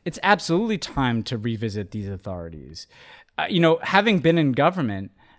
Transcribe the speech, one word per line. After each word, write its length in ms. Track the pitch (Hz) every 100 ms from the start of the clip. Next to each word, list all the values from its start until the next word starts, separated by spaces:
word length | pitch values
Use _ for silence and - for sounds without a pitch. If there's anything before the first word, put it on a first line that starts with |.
it's 140 | 170 -
absolutely 560 | 196 208 - 170 226 202
time 440 | - 139 127 117
to 120 | 107 117
revisit 540 | 117 110 113 104 92
these 180 | 107 98
authorities. 760 | 95 101 90 85 78 67 82 - - - - _ -
Uh, 100 | 165
you 100 | 180
know, 180 | 165 165
having 380 | - 190 220 185
been 180 | 165 165
in 140 | 147
government, 580 | 127 156 180 120 98 95 _ _